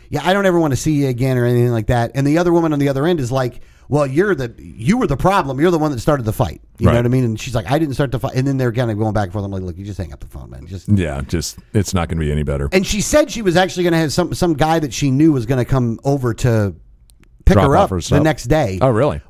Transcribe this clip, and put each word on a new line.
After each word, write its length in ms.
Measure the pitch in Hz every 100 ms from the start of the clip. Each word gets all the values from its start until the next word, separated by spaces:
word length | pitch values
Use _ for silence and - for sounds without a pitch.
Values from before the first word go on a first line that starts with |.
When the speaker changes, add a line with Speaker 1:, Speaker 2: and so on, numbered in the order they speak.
| -
Speaker 1:
"Yeah, 120 | 147
I 80 | 151
don't 140 | 202 196
ever 120 | 170
wanna 180 | 156 127
see 160 | 156
you 160 | 147 139
again," 280 | 120 135 127
or 60 |
anything 260 | 120 120 120
like 140 | 117 104
that. 240 | 120 117
And 120 | 139 139
the 120 | 160
other 140 | 175
woman 200 | 170 165
on 60 | 147
the 100 | 139
other 180 | 135 160
end 140 | 170
is 100 | 120
like, 280 | 135 123 - - - -
"Well, 180 | 143 143
you're 280 | 139 208
the, 180 | 156 120 -
you 400 | 78 76 117 240
were 80 | 175
the 100 | 139
problem. 440 | 175 196 139 135
You're 100 | 175
the 80 | 165
one 120 | 151
that 80 | 123
started 240 | 131 143
the 80 | 110
fight." 260 | - 95 - - -
You 80 | 117
Speaker 2:
Right. 60 |
Speaker 1:
know 40 | 117
what 60 | 120
I 40 |
mean? 140 | 131
And 140 | 120 107
she's 140 | -
like, 160 | 113 95
"I 80 | 147
didn't 160 | 160
start 180 | 127 139
the 60 | 117
fight." 140 | 123
And 120 | 131 135
then 100 | 135
they're 160 | 123
kinda 220 | 110 117
going 200 | 104 110
back 100 | 104
and 80 | 95
forth. 120 | 104
I'm 60 | 101
like, 100 | 98
"Look, 160 | 92 85
you 60 |
just 140 | 101 98
hang 140 | 82
up 80 | 71
the 60 | -
phone, 240 | 73 60
man. 160 | 62 85
Just" 220 | 95 -
Speaker 2:
Yeah, 320 | 101 80 69 65
just, 320 | 85 - - -
it's 220 | 110 92
not 140 | 92 82
gonna 120 | 82
be 120 | 76
any 100 | 73
better. 260 | 71 71 69
Speaker 1:
And 140 | - 196
she 140 | 208
said 300 | - 302 302
she 100 | 262
was 140 | 196 170
actually 280 | 185 180
gonna 140 | 175 165
have 140 | 156
some, 220 | 151 170
some 200 | 123 180
guy 240 | 151 156 165
that 120 | 143
she 180 | - 139
knew 220 | 131 160
was 140 | 139 110
gonna 180 | 135
come 340 | 117 135 120 110
over 300 | 139 143 123
to 400 | 107 127 113 101 80 - - _ - - - -
pick 80 |
Speaker 2:
Drop 120 | 175 139
Speaker 1:
her 80 | 160
Speaker 2:
off 80 |
Speaker 1:
up 60 | 190
Speaker 2:
her 60 | 90
Speaker 1:
the 60 |
Speaker 2:
stuff. 200 | - 143
Speaker 1:
next 200 | 156 151 120
day. 280 | 156 113 95
Speaker 2:
Oh, 60 | 135
really? 300 | 110 143 73